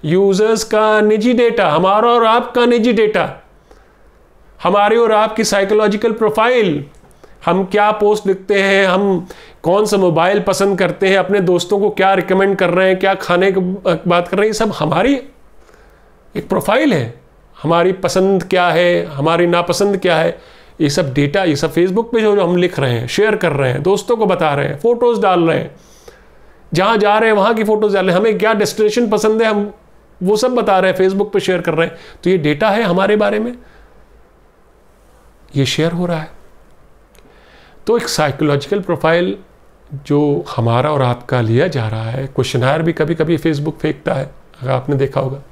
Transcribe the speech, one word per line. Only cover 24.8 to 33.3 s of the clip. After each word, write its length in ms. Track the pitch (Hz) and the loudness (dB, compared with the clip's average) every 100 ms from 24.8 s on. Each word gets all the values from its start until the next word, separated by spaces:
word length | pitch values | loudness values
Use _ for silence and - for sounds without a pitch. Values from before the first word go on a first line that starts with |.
| 233 240 240 226 | -2 2 0 2
डाल 200 | 196 180 | 2 2
रहे 180 | 165 147 | 2 0
हैं, 180 | - - - - - - - - - - - | -4 -14 -20 -20 -20 -20 -20 -20 -20 -20 -6
जहाँ 220 | 156 196 226 | -2 0 2
जा 220 | 202 214 | 2 2
रहे 120 | 226 | 2
हैं 60 | 214 | 2
वहाँ 180 | 196 | 2
की 100 | 226 | 0
फोटोज़ 300 | 208 214 208 | 0 0 0
डाल 120 | 196 190 | 0 0
रहे 80 | |
हैं, 60 | 180 | 2
हमें 180 | 226 202 | 0 0
क्या 160 | 214 | 0
डेस्टिनेशन 540 | 220 214 - 214 214 233 | 0 -2 0 0 0 0
पसंद 340 | 202 220 220 | 0 0 0
है, 60 | 220 | 0
हम 260 | 208 208 - _ - - - | 0 -4 -8 _ -20 -20 -6
वो 140 | 180 214 | -2 0
सब 140 | 254 | 0
बता 280 | 247 214 190 | 0 2 2
रहे 140 | 185 | 2
हैं, 60 | 185 | 2
Facebook 340 | 185 196 202 | 0 0 -2
पे 80 | 202 | -2
शेयर 200 | 190 180 | -2 -2
कर 140 | 170 | -2
रहे 120 | 156 165 | -2 -2
हैं। 100 | - - - | -6 -20 -6
तो 60 | - | -2
ये 80 | 185 | 0
डेटा 320 | 147 147 165 | 0 0 0
है 120 | 202 | 0
हमारे 340 | 220 175 196 208 | 0 0 0 0
बारे 220 | 202 | 0